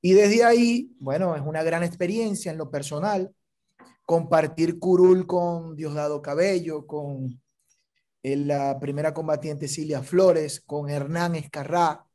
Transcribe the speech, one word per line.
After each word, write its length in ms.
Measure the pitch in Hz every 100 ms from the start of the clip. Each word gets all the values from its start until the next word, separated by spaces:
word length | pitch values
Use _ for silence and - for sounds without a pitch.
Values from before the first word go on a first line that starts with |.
| 175
Y 80 |
desde 300 | 190 208 226
ahí, 500 | 233 233 233 240 294 _
bueno, 360 | 135 147 185 156
es 60 |
una 220 | 143 156
gran 180 | 160 165
experiencia 680 | 170 175 180 220 226 196 180
en 80 | 160
lo 100 | 151
personal, 640 | 147 143 147 196 202 190 _ _ _ _ _ - _ -
compartir 720 | 165 165 160 156 160 165 170
curul 480 | 180 180 180 185 175
con 500 | 180 175 170 165 151
Diosdado 460 | 156 147 147 147
Cabello, 640 | 147 147 190 190 170 151 147
con, 560 | 151 143 135 131 123 _ _ _ _ _ _ _ _
eh, 140 | 131 139
la 440 | 143 143 139 135
primera 360 | 139 143 156 151
combatiente 520 | 156 151 156 147 143
Cilia 360 | 151 151 139
Flores, 580 | 131 180 190 165 151 -
con 300 | _ 147 143
Hernán 420 | 143 139 170 175
Escarrá 720 | 165 147 151 139 170 170 151 _